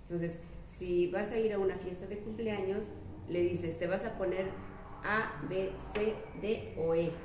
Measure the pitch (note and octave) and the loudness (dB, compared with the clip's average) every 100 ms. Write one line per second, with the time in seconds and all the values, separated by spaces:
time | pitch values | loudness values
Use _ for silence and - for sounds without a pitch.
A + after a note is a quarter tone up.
0 | - F3 E3+ E3+ - - - - F3+ F3 | -4 -2 -2 -4 -10 -12 -10 -8 2 4
1 | F3 F#3+ G#3 A#3 A3 G3+ F#3+ F3+ F3+ F3+ | 4 4 2 2 2 4 2 2 -4 -6
2 | G3 G#3 A3 G#3+ A3 G3+ F#3+ G3+ G#3+ - | -6 -6 -6 -2 0 2 2 0 -2 -8
3 | - - - F3 F3 F3 E3+ D#3 F3 G3 | -10 -10 -2 2 4 2 0 0 0 2
4 | A3 G3+ F#3+ F#3 F#3+ - - - - - | 0 0 0 2 0 -4 -8 -10 -12 -6
5 | - G#3+ A3 - - F#3 F#3+ - - G#3+ | 0 2 2 -4 -2 0 0 -2 -4 2
6 | G#3+ G#3+ - - G3+ A3+ - - E3 E3 | 2 0 -6 -4 0 0 -2 0 4 4
7 | E3 - | 4 0